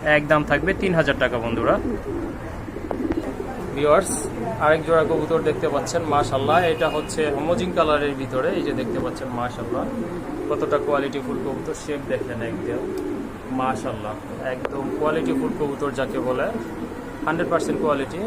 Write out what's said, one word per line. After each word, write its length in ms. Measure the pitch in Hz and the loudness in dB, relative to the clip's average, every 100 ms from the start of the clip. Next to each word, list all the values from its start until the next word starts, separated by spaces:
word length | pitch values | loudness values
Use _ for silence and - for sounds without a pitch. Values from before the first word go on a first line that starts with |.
একদম 400 | 151 151 147 151 | 6 4 6 4
থাকবে 300 | 147 147 165 | 4 2 2
তিন 200 | 190 190 | 2 4
হাজার 200 | 170 143 - | 4 4 4
টাকা 180 | 123 120 | 2 2
বন্ধুরা। 400 | 117 113 131 190 - - - - - - - - - - - - - - - - - - - | 0 2 4 2 0 -4 -4 -4 -4 -6 -8 -8 -8 -8 -6 -4 -2 -2 -4 -6 -8 -6 -6
ভিউয়ার্স 540 | 135 147 160 185 - - - - - | 0 6 6 4 -4 -4 -4 -4 2
আরেক 200 | 151 160 156 | 4 4 6
জোড়া 180 | 165 | 4
কবুতর 360 | 151 160 151 160 | 4 2 2 2
দেখতে 260 | 151 - 156 | 2 2 0
পাচ্ছেন 340 | 139 - 175 | 0 0 -2
মাশাআল্লাহ, 560 | 165 143 135 135 139 165 | 2 2 4 2 4 4
এটা 300 | 175 147 156 | 4 2 2
হচ্ছে 420 | 147 - - 151 | 0 -2 0 0
হোমোজিন 360 | 139 156 175 180 175 | 0 2 2 2 2
কালারের 380 | 156 147 143 | 4 4 2
ভিতরে, 340 | 135 127 127 156 | -2 -2 0 0
এই 140 | 185 | 0
যে 100 | 143 | 0
দেখতে 260 | 131 117 127 | -2 -2 -2
পাচ্ছেন 280 | 123 - 127 | -2 -4 -6
মাশাআল্লাহ 560 | 120 123 - 117 127 - - - - - - - | -4 -4 -4 -4 -2 -2 -4 -4 -6 -6 -6 -2
কতটা 300 | 147 156 147 143 | 0 2 2 2
কোয়ালিটি 340 | 143 139 139 127 | 2 2 -2 -4
ফুল 120 | 139 | -4
কবুতর, 300 | 139 127 156 151 - | -4 -4 -6 -6 -6
শেপ 140 | 143 - | -6 -2
দেখেন 340 | 127 - 113 | -2 -2 -4
একদম 400 | 117 113 120 - - - - - - - - | -4 -4 -4 -4 -4 -4 -4 -6 -6 -10 -6
মাশাআল্লাহ 640 | 131 131 123 131 110 104 104 - 113 | -2 0 0 -4 -4 -6 -8 -10 -6
একদম 400 | 131 127 - 139 - - | -6 -6 -6 -6 -4 0
কোয়ালিটি 340 | 151 156 135 | 0 2 0
ফুল 200 | 135 123 - | 0 0 0
কবুতর 300 | 147 139 143 | -2 0 -2
যাকে 260 | 127 131 131 | -2 -2 -2
বলে, 280 | 123 127 170 226 - - - - - - | 0 0 0 -2 -6 -8 -8 -8 -10 -4
হান্ড্রেড 260 | 156 165 175 | -2 0 0
পার্সেন্ট 280 | 170 - 147 | 0 0 0
কোয়ালিটি। 380 | 156 139 131 160 | 2 0 -2 -4